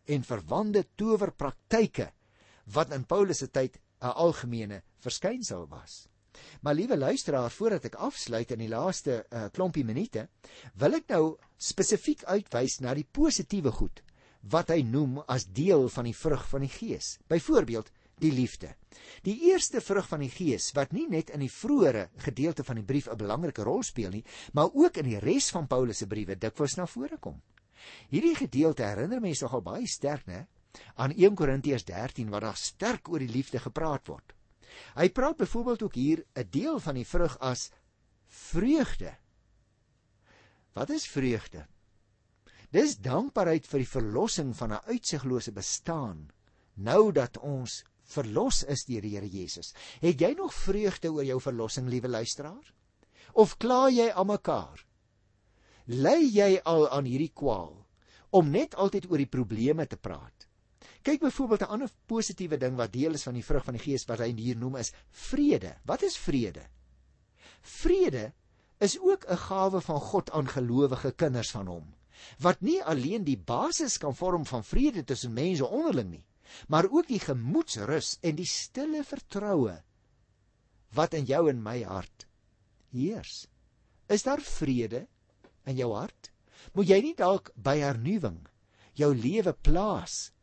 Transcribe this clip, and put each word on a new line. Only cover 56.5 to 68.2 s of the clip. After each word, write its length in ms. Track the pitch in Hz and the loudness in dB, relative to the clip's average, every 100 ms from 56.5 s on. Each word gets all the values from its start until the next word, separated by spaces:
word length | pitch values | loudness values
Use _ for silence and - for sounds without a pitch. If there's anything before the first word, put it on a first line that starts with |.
| 190 | 6
al 240 | 160 165 147 | 4 4 4
aan 140 | 139 | 2
hierdie 280 | 131 131 160 | 0 -2 -2
kwaal 520 | - 139 101 80 90 - _ _ - - | -2 -2 -2 -6 -14 -20 _ _ -20 4
om 200 | 190 151 | 6 6
net 240 | 185 320 | 2 0
altyd 360 | 180 196 196 180 | 0 0 0 0
oor 120 | 151 | 0
die 80 | 135 | 0
probleme 560 | 127 107 110 127 160 139 | -2 -2 0 2 0 -2
te 100 | 110 | -8
praat? 520 | 104 76 - _ - _ _ _ - - | -10 -12 -14 _ -20 _ _ _ -20 -6
Kyk 180 | - 294 | -2 2
byvoorbeeld 420 | 285 - 254 220 | 0 0 2 2
'n 100 | 196 | 0
ander 180 | 214 262 _ - | -4 -6 _ -4
positiewe 520 | 226 214 190 175 143 | -2 -2 -6 -4 -2
ding 180 | 127 123 | -2 -2
wat 160 | 113 | -4
deel 220 | 117 156 | 0 -2
is 80 | 147 | -2
van 120 | 135 | -6
die 100 | 120 | -6
vrug 200 | - 120 | 0 0
van 100 | - | 0
die 80 | 117 | -8
Gees 220 | 143 131 - | -4 -4 -4
wat 120 | 113 | -4
hy 140 | 117 | -4
hier 240 | 113 120 117 | -2 -4 -4
noem, 200 | 127 131 | -6 -6
is 160 | 110 - - | -8 -10 -20
vrede. 640 | - - 277 294 151 85 - | -14 -4 2 4 2 -2 -12
Wat 180 | - - | -6 -2
is 140 | 381 - | -2 -2
vrede? 480 | - 135 104 71 - - _ _ _ _ _ _ - - | -2 0 -2 -6 -20 -20 _ _ _ _ _ _ -20 -20
Vrede 680 | - - 349 381 359 127 | -18 -2 2 4 4 0